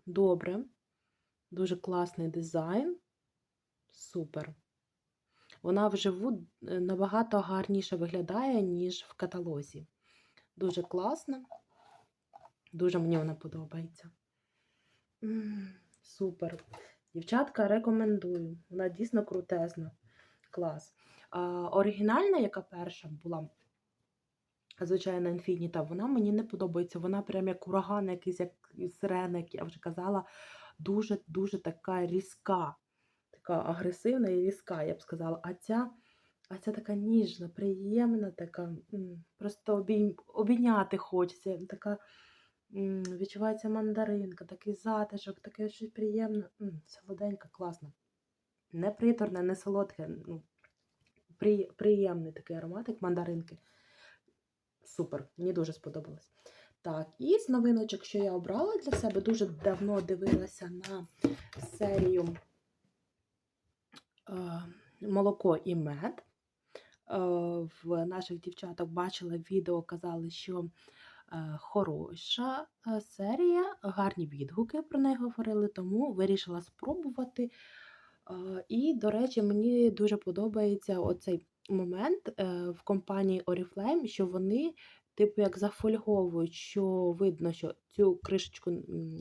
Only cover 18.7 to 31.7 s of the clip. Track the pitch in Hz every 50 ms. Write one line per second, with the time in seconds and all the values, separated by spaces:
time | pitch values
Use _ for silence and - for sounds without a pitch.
18.7 | 175 185 185 185 175 185 233 226 - 214 208 - - 185 180 - 185 170 165 170
19.7 | 170 165 160 - - _ _ _ _ _ - _ _ _ _ _ - 180 170 -
20.7 | - 151 - - _ _ _ - - - - - - 180 180 180 175 175 175 175
21.7 | - 196 196 208 202 196 208 214 233 302 392 403 381 311 220 202 - 196 180 -
22.7 | 185 175 175 175 - - - 156 156 151 165 170 170 156 160 - _ _ _ _
23.7 | _ _ _ _ _ _ _ _ _ _ _ _ _ _ _ _ _ _ _ _
24.7 | - - 185 170 190 185 185 190 180 180 175 175 175 180 - - 180 170 170 170
25.7 | - 165 151 151 170 180 214 269 277 240 208 208 208 214 226 - - 175 190 175
26.7 | 165 175 175 175 - 175 170 180 196 202 202 - - 190 190 185 180 - - 185
27.7 | 185 196 185 185 208 208 202 190 180 180 - 185 175 - 180 175 - _ _ -
28.7 | - - 180 175 - - - 196 185 180 185 175 175 175 170 - - - 165 165
29.7 | - - - 170 165 180 180 196 202 190 185 - - - - - - - - -
30.7 | - - 156 196 202 214 220 220 208 - - - 160 185 196 196 202 180 - 170